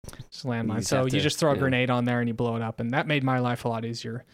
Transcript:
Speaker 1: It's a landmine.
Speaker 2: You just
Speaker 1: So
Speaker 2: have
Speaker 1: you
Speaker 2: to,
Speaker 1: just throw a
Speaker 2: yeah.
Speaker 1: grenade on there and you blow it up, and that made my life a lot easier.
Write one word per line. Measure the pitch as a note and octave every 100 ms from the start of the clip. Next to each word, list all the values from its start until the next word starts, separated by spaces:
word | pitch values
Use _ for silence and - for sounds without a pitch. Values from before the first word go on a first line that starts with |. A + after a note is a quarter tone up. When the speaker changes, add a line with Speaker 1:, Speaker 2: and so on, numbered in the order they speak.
| - - -
Speaker 1:
It's | -
a | C3
landmine. | A#2 A2
Speaker 2:
You | A2
just | -
Speaker 1:
So | C3+
Speaker 2:
have | C3
Speaker 1:
you |
Speaker 2:
to, | C#3+
Speaker 1:
just | D3 -
throw | D#3+
a |
Speaker 2:
yeah. | C#3
Speaker 1:
grenade | C3+ B2+ B2+
on | B2 B2
there | A#2+
and | A#2+
you |
blow | A2 A#2+ A#2
it |
up, | A2+ -
and | A#2
that | C#3 D#3
made | D3
my | C3+ B2+
life | B2 A#2+
a | A#2+
lot | A2+
easier. | A#2 A#2 A#2 A#2 -